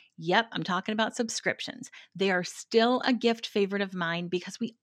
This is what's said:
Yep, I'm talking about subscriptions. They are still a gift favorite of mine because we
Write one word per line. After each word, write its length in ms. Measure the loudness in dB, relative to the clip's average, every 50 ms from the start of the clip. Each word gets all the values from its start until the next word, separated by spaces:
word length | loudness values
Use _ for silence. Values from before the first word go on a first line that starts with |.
| -20 _ _ -6
Yep, 300 | 0 2 4 4 2 2
I'm 120 | -2 -4 -2
talking 300 | -2 -2 -2 -2 -2 -2
about 220 | 0 -2 -2 -2
subscriptions. 760 | -2 -4 -4 -4 -4 -2 -2 -2 -2 -6 -10 -12 -12 -16 -18 -18 -20 -20 -18 -4
They 160 | 0 0 2
are 120 | 2 2 0
still 580 | -4 -8 -14 -6 2 4 6 6 6 4 4 2
a 80 | 2 2
gift 320 | 2 2 2 2 0 -2
favorite 380 | -4 0 0 0 2 0 -2 -2
of 100 | -4 -4
mine 360 | -2 -2 -2 -2 -2 -2 -2
because 300 | -2 -4 -4 -6 -8 -6
we 180 | -8 -8 -8 _